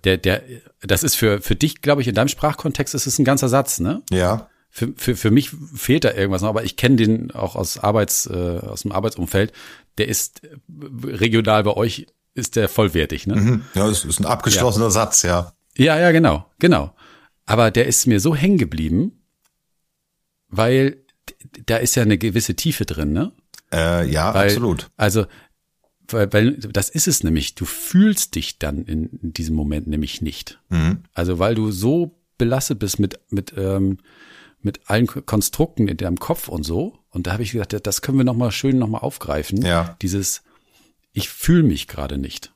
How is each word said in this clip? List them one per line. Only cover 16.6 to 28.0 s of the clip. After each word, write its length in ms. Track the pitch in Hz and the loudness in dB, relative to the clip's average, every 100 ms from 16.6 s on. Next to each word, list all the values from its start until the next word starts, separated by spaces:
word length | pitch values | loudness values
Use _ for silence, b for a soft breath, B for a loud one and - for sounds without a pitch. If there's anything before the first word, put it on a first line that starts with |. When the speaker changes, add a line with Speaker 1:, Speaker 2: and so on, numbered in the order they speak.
| - 92 73 _ b b b b - | 4 4 0 _ b b b b -2
Speaker 1:
Aber 240 | 110 113 | 4 4
der 160 | 117 123 | 4 2
ist 220 | 120 127 | 2 4
mir 120 | 107 | 4
so 120 | 120 151 | 2 2
hängen 220 | 170 190 | 4 4
geblieben, 640 | 90 78 78 85 190 - _ _ _ _ _ _ _ _ _ _ _ _ _ | 2 -2 0 0 0 -4 _ _ _ _ _ _ _ _ _ _ _ _ _
weil 560 | 95 113 131 135 - _ _ - | 0 2 4 2 0 _ _ -20
d-, 320 | - - - - | -20 -20 -16 -2
da 120 | 113 | 0
ist 180 | - - | 2 2
ja 80 | |
eine 140 | 110 101 | 4 2
gewisse 380 | 113 101 - 90 | 2 0 -2 -2
Tiefe 300 | 165 - - | -2 -2 -4
drin, 280 | - 73 | -2 -2
ne? 200 | 80 180 _ _ - _ | 0 -2 _ _ -20 _
Speaker 2:
Äh, 360 | 82 82 87 85 | -2 0 2 0
ja, 240 | 78 85 | 0 0
Speaker 1:
Weil, 140 | 98 101 | 2 2
Speaker 2:
absolut. 420 | 104 117 85 - _ | 2 0 -2 -6 _
Speaker 1:
also, 280 | 104 107 98 B B _ _ _ _ _ _ | 0 0 -4 B B _ _ _ _ _ _
weil, 220 | 113 101 | -2 2
weil 200 | 107 113 143 | 4 2 0
das 320 | 107 101 95 | -4 -4 -2
ist 180 | 160 180 | -2 0
es 160 | 143 | 0
nämlich. 320 | 87 80 76 - | 0 0 -2 -6
Du 100 | - | -8
fühlst 720 | - - 180 | -8 2 4